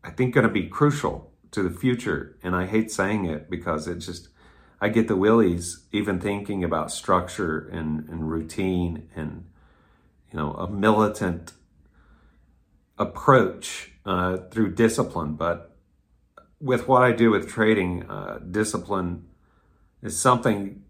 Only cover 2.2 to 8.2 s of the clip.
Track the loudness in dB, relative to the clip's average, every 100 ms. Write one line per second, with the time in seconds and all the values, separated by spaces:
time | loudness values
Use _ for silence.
2.2 | -6 -10 -4 -2 0 0 0 -2 -2 0
3.2 | -2 -6 -8 -8 -4 -6 -6 -8 -10 -12
4.2 | -16 _ -20 _ _ _ 0 2 2 2
5.2 | 6 6 4 2 -4 -12 _ -4 -2 -2
6.2 | -4 -4 -6 -4 -2 -2 -4 -8 0 0
7.2 | 0 -6 -4 -4 -6 -8 -4 -6 -6 -8